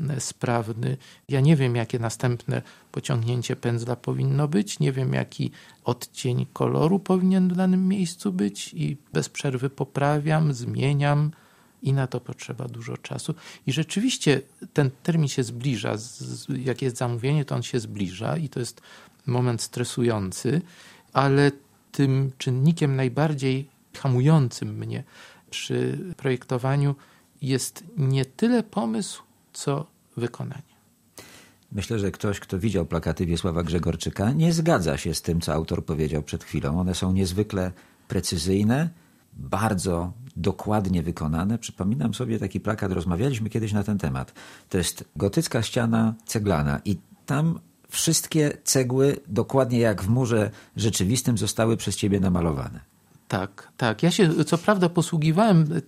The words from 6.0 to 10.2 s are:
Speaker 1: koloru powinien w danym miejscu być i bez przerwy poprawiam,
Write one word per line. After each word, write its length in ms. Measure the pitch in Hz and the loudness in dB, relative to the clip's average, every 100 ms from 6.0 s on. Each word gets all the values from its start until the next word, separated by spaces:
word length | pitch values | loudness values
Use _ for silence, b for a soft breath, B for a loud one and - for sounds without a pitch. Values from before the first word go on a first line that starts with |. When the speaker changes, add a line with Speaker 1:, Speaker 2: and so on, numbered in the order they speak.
| - - 131 123 127 | -4 -6 -4 -2 -4
Speaker 1:
koloru 460 | - 127 135 151 196 | -2 0 2 2 2
powinien 500 | - 185 185 190 185 | 2 2 4 4 2
w 60 | 180 | 2
danym 320 | 185 185 185 | 2 2 2
miejscu 460 | 196 170 - 208 | 0 -2 -4 -4
być 400 | 185 202 - - | -2 -2 -4 -12
i 240 | 175 147 143 _ | -4 -4 -4 _
bez 160 | - 139 | -4 -4
przerwy 400 | - 143 127 135 | -4 -4 -2 -4
poprawiam, 840 | - - - 143 151 | -4 -6 0 0 0